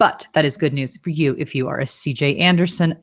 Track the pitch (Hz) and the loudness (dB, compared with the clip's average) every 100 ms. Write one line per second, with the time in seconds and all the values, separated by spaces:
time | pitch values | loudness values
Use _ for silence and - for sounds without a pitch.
0 | 214 - - 160 147 - 151 139 127 - | 0 0 -2 2 2 2 -2 -2 -4 -8
1 | 175 156 143 - 139 135 127 - 135 - | -6 0 0 0 -4 -4 -4 -4 -4 -4
2 | 151 123 143 - 180 175 170 - 165 170 | -4 -2 0 2 4 4 2 0 0 0